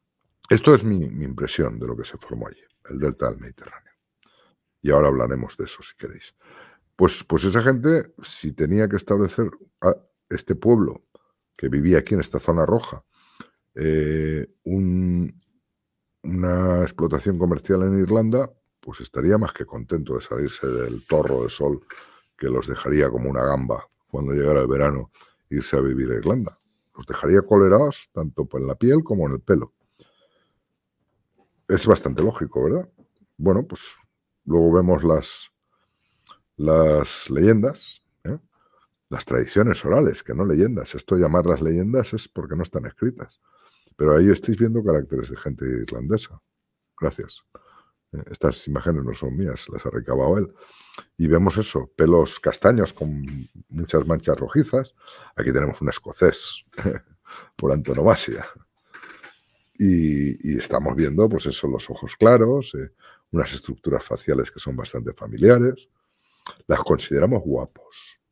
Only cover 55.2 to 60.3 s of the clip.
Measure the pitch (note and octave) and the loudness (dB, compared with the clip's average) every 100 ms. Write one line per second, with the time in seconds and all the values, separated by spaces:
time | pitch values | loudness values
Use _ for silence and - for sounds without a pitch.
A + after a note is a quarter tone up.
55.2 | - - A#1 C2 C#2+ - C#2+ - - - | -12 -6 -2 0 -2 -2 -4 -6 -10 2
56.2 | F2 - - - _ - - - - _ | 2 2 -6 -14 _ -8 -6 -6 -10 _
57.2 | _ - - - - D2 C2+ B1+ E2 F#2 | _ -20 -20 -6 -2 0 -2 2 4 4
58.2 | - A1 - - _ _ _ - - - | 0 -8 -12 -18 _ _ _ -20 -20 -20
59.2 | - _ _ _ _ - G2+ F2+ D#2 D2 | -20 _ _ _ _ 0 2 4 2 0
60.2 | C#2+ | -2